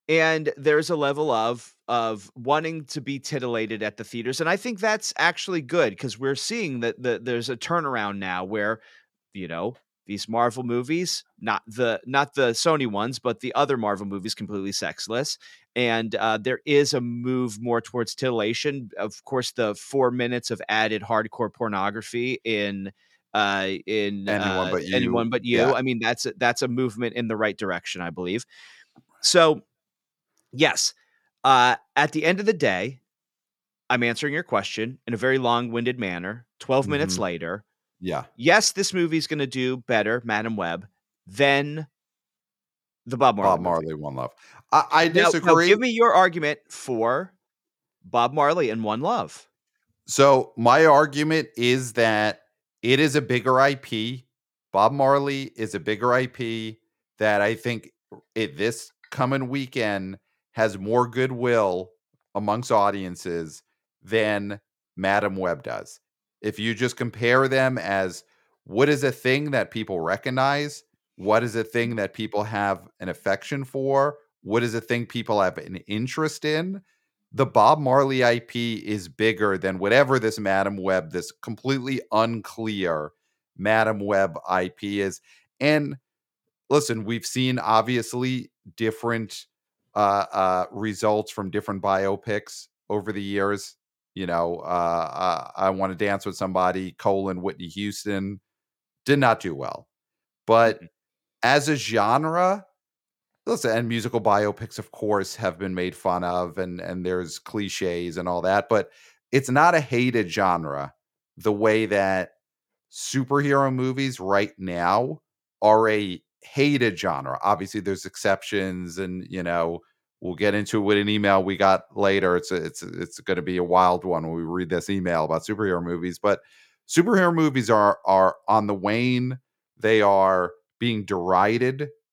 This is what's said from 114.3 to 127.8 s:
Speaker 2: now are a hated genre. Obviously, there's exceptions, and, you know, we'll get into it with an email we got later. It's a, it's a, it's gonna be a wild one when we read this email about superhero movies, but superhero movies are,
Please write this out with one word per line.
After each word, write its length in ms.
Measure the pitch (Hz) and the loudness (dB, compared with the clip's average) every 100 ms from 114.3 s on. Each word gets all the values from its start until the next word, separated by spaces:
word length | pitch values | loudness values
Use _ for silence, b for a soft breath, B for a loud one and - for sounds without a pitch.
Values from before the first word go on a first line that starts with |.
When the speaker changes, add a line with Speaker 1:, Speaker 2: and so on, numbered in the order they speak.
| 101 104 - | 2 0 -4
Speaker 2:
now 640 | 92 87 87 101 135 156 _ _ _ - | -8 -2 2 2 0 -6 _ _ _ 0
are 280 | 107 110 110 | 6 6 6
a 320 | 107 101 87 _ _ | 2 -2 -8 _ _
hated 560 | - 139 143 143 117 85 | -12 0 2 4 2 0
genre. 400 | 95 69 65 65 | -2 -2 -4 -4
Obviously, 380 | 101 101 95 107 | 0 0 0 -6
there's 240 | 95 92 - | -4 -6 -8
exceptions, 920 | - 104 98 - 104 95 90 87 82 | -4 0 0 0 -4 -4 -6 -10 -8
and, 300 | 92 92 - | -8 -8 -10
you 140 | 92 | -8
know, 380 | 87 85 82 85 _ _ _ _ | -2 0 -2 -4 _ _ _ _
we'll 160 | 90 85 | -10 -2
get 200 | 104 101 | 0 0
into 220 | 101 110 | -2 -2
it 20 | |
with 160 | 101 104 | 2 2
an 120 | 104 | 2
email 340 | 107 101 98 | 2 4 4
we 120 | 95 95 | 2 2
got 280 | 98 95 - - | 4 4 0 0
later. 400 | 98 98 90 90 | 2 4 2 0
It's 160 | - | 0
a, 40 | 90 | -4
it's 260 | 80 - | -4 -10
a, 60 | 87 85 | -14 -10
it's 200 | 87 - | -10 -12
gonna 240 | - 90 | -6 -4
be 140 | 90 90 | -2 -2
a 60 | |
wild 400 | 87 90 90 90 | 2 4 6 4
one 200 | 90 82 80 | 0 -4 -4
when 80 | 82 | -6
we 80 | |
read 260 | 80 90 87 | -4 -4 -2
this 200 | 87 - | -4 -2
email 360 | 98 90 82 78 | -4 0 0 0
about 180 | 80 | -2
superhero 400 | - 104 101 87 | -4 -4 -2 -2
movies, 340 | 87 87 90 85 | -2 -6 -6 -4
but 220 | 104 98 b b b b _ | 0 0 b b b b _
superhero 440 | 165 180 196 180 | 2 4 4 4
movies 360 | 165 156 131 107 | 4 2 2 4
are, 300 | 110 | 6